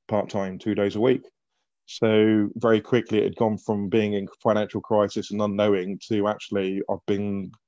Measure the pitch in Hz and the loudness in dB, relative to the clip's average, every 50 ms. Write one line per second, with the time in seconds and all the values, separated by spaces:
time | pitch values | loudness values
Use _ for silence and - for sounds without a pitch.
0 | _ - 117 104 98 - - 104 98 95 92 90 - 110 104 95 101 101 101 104 | _ -2 -2 -2 -2 -2 -4 -6 -6 -6 -8 -6 -4 -2 0 0 0 0 0 2
1 | 113 131 127 127 - - _ _ _ _ _ _ _ _ _ _ _ - - - | 2 2 2 2 -2 -8 _ _ _ _ _ _ _ _ _ _ _ -20 -4 0
2 | - 113 110 107 107 110 110 107 104 104 - 117 113 117 113 107 104 - - 120 | 2 4 4 6 6 6 4 4 2 0 -2 -2 2 4 4 2 2 2 0 0
3 | 113 - 110 107 104 98 92 - 120 110 107 98 - - 110 101 101 98 90 113 | 2 2 0 2 2 0 0 0 0 0 0 -2 -4 -4 -4 -2 -2 0 0 0
4 | 107 104 104 101 98 95 - _ _ 117 107 107 107 101 - 107 - - 113 107 | 0 0 -2 -4 -6 -8 -12 _ _ 0 0 2 0 -2 -4 -8 -4 0 2 2
5 | 104 98 - 110 98 - 101 104 107 104 101 101 104 107 101 95 90 95 98 90 | 2 2 -2 -6 -8 -6 -4 -2 -2 -2 0 2 2 2 2 2 0 -4 -8 -10
6 | - - 113 104 101 104 107 - - - 107 101 98 95 95 98 98 - 101 92 | -6 -4 -2 0 0 0 -2 -4 -6 -6 -4 -2 -2 -2 -2 -4 -4 -4 -6 -6
7 | - - 104 98 104 104 101 98 95 92 - _ _ | -4 -4 -2 -2 -2 -4 -6 -6 -8 -10 -14 _ _